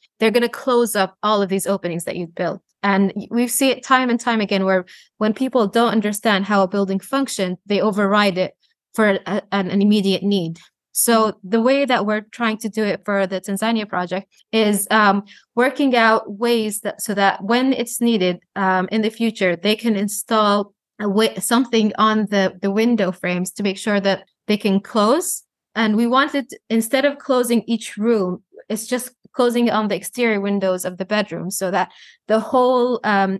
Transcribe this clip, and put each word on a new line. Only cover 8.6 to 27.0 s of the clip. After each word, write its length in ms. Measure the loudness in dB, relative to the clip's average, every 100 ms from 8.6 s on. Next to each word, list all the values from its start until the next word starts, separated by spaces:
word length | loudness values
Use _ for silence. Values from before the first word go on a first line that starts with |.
| _ _ _
for 260 | 0 2 2
a, 160 | -2 -6 -2
an, 200 | -4 0
an 100 | 2
immediate 400 | 4 4 2 0
need. 380 | 0 0 -2 -8 _ _ _
So 480 | -2 2 2 2 -2
the 160 | -2 0
way 260 | 2 2
that 200 | 2 0
we're 160 | 0 -4
trying 360 | -6 -4 -4 -2
to 100 | -6
do 140 | -4
it 180 | -2 -4
for 220 | -2 -2
the 160 | -2 -4
Tanzania 480 | -6 -4 -2 -2 -4
project 420 | -6 -4 -6 -8 _ _
is, 360 | 0 2 0 2
um, 340 | 4 4 2 -4 -20 _
working 400 | 0 0 2 2
out 420 | 4 4 2 -2 -4
ways 440 | 0 0 -2 -6
that, 200 | -8 -8
so 140 | -6
that 280 | 0 0 0
when 300 | -2 0 2
it's 260 | -2 -4 -2
needed, 400 | 0 2 0 -2 _
um, 320 | -4 0 0 0
in 100 | -2
the 80 | -2
future, 460 | -2 -4 0 -2
they 200 | 0 -2
can 200 | 0 -2 -2
install 760 | -4 -6 -2 2 4 2 -2 _ _ -8
a 60 |
wi-, 300 | -2 0 0 -2
something 520 | 0 0 2 0 0 2
on 300 | 2 2 0
the, 300 | 0 0 -2
the 100 | -2
window 400 | 0 2 2 0
frames 400 | -2 -4 -4 -6
to 120 | -4
make 140 | -4 -4
sure 220 | -2 0
that 240 | 0 -2 -6 _ -4
they 80 |
can 240 | -2 2 0
close. 640 | 0 0 2 2 -2 -8 -14 _ _
And 240 | -2 0 2
we 100 | 2
wanted, 380 | 2 2 -2 -6 -16 _
instead 340 | -2 0 2